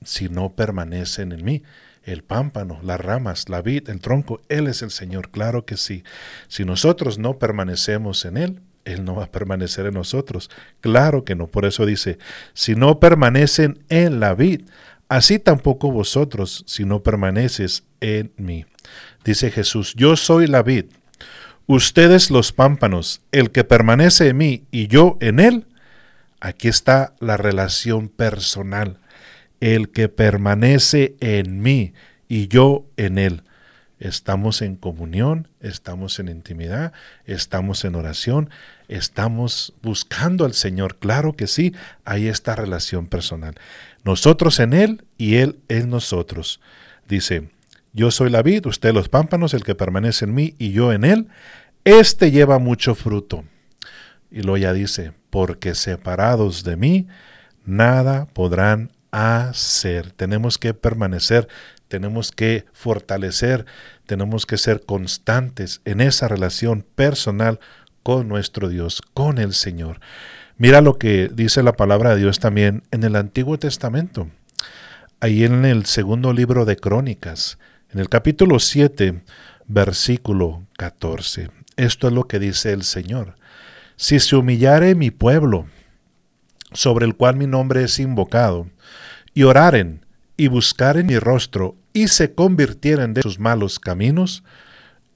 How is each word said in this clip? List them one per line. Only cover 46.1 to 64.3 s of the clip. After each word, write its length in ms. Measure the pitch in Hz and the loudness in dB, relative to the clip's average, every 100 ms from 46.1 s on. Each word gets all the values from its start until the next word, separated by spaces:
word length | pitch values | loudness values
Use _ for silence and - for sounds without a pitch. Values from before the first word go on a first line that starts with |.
| 110 104 82 78 - _ - - _ - | -6 -6 -10 -12 -12 _ -20 -20 _ -6
Dice, 400 | 98 - 85 76 _ _ _ _ 107 | -4 -2 -6 -8 _ _ _ _ -2
"Yo 140 | 117 | 0
soy 180 | - 127 | 2 2
la 120 | 117 | 2
vid, 220 | 131 208 | 2 0
usted 300 | 120 - 113 | -2 -2 0
los 140 | 110 - | 2 2
pámpanos, 460 | 135 156 175 160 | 0 2 0 0
el 100 | 127 | -2
que 100 | 101 | -4
permanece 500 | 92 92 95 117 104 | -4 -4 -2 -2 -2
en 80 | 104 | -2
mí 220 | 127 156 - | -2 -2 -4
y 140 | 110 | -4
yo 220 | 98 120 | 0 0
en 100 | 104 | 2
él, 240 | 135 220 220 - - - _ _ | 2 2 0 -12 -20 -20 _ _
este 480 | 190 220 220 - 165 | 8 8 8 4 4
lleva 300 | 143 139 135 | 6 6 4
mucho 340 | 123 120 127 | 2 0 0
fruto". 500 | 110 113 104 101 85 76 _ _ - - - - _ _ | -2 -2 -4 -6 -12 -12 _ _ -20 -20 -20 -20 _ _
Y 120 | 110 | -8
luego 160 | 95 98 | -2 0
ya 140 | 95 | 0
dice, 420 | 95 101 - 82 - _ | -2 -4 -6 -10 -14 _
"Porque 440 | 101 90 85 92 | -4 -2 -4 -6
separados 880 | 82 - 87 92 90 110 120 104 87 | -6 -6 -8 -6 -2 0 2 0 -4
de 140 | 90 85 | -8 -2
mí, 320 | 131 190 185 - _ _ _ _ 95 | 0 0 -2 -12 _ _ _ _ -6
nada 600 | 98 117 127 131 135 147 | 0 2 2 0 -2 -6
podrán 640 | - 90 87 101 107 117 _ _ | -4 -2 0 0 0 -4 _ _
hacer". 1040 | 104 110 117 123 123 - - 95 87 85 | -4 0 0 -2 -6 -6 -4 -4 -6 -8
Tenemos 460 | - 95 107 117 - | -8 -4 -4 -4 -4
que 160 | 117 | -6
permanecer, 760 | 107 117 113 95 90 - 117 117 - - _ _ | -4 -4 -2 -4 -4 0 0 0 -8 -20 _ _
tenemos 420 | 95 101 113 113 | -8 -6 -6 -8
que 360 | - 110 113 - | -4 -2 -2 -6
fortalecer, 920 | _ 120 104 - 98 95 90 120 127 110 - - _ - | _ -6 -6 -4 -6 -6 -2 -2 -2 -6 -20 -20 _ -8
tenemos 400 | 98 101 | -6 -4